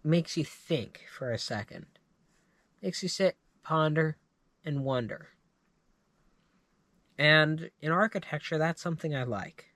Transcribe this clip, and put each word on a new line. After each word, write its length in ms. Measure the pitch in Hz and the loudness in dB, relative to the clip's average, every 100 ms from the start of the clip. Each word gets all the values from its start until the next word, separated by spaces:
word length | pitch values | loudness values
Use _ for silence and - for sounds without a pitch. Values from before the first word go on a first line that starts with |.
makes 320 | 151 170 160 165 | 4 2 2 -4
you 80 | |
think 640 | 147 - - 151 101 - - | -6 -8 -4 -4 -4 -14 -20
for 220 | - 127 | -10 -6
a 60 | 113 | -4
second. 480 | - 110 - - - _ _ _ _ _ _ _ _ _ | -4 -6 -8 -14 -18 _ _ _ _ _ _ _ _ _
Makes 200 | 190 - | -6 -4
you 60 | 185 | -6
sit, 280 | - 190 - _ _ | 2 2 2 _ _
ponder, 560 | - 160 156 156 156 156 _ _ _ _ | 0 2 4 4 2 -2 _ _ _ _
and 220 | 156 143 | -6 -2
wonder. 440 | 135 127 113 - - _ _ _ _ _ _ _ _ _ _ _ _ _ _ _ _ _ _ - | 0 0 -2 -8 -14 _ _ _ _ _ _ _ _ _ _ _ _ _ _ _ _ _ _ 2
And 540 | 151 156 156 156 165 _ | 6 6 6 0 -6 _
in 100 | 151 | 0
architecture, 680 | 170 220 190 - 147 - 160 | 2 2 -2 -6 -8 -2 0
that's 240 | 160 165 | 0 0
something 340 | 175 160 160 139 | -6 -4 -4 -4
I 80 | |
like. 420 | 123 101 - - - | -2 -4 -6 -14 -20